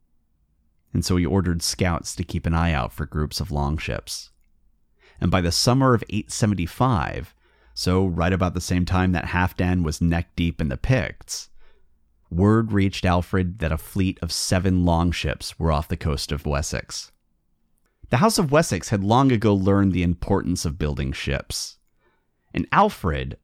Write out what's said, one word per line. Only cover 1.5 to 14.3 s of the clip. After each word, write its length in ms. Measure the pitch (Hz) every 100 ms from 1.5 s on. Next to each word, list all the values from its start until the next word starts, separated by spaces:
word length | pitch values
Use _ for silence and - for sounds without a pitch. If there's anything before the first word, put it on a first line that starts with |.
| 85
scouts 540 | - - 90 82 - -
to 80 |
keep 220 | 90 95 85
an 80 |
eye 180 | 82 85
out 200 | 73 58
for 140 | - 73
groups 320 | 76 73 -
of 120 | -
longships. 800 | 73 71 78 - 53 - - - _ _ _ _ _ _ _ _ -
And 100 | 90
by 100 | 92
the 120 | 85
summer 420 | - - 127 131
of 80 | 117 -
eight 220 | 104 -
seventy-five, 1000 | - 113 95 85 - 127 104 64 50 - _ _ _ _
so 320 | - - 92 95
right 260 | 85 85
about 220 | 92 90
the 60 | 87
same 240 | - 90
time 280 | 90 92 92
that 140 | 87 -
Halfdan 580 | 90 90 - 90 92
was 160 | 80 -
neck 340 | 87 85 -
deep 260 | - 85 -
in 80 | 78
the 80 | 64
Picts, 720 | - 123 76 - - - - - - - _ _ _ _ _
word 440 | 82 101 110 113
reached 320 | 101 98 -
Alfred 560 | 92 90 87 95 90 95
that 100 | 80
a 80 | 80
fleet 400 | - 98 92 -
of 120 | 82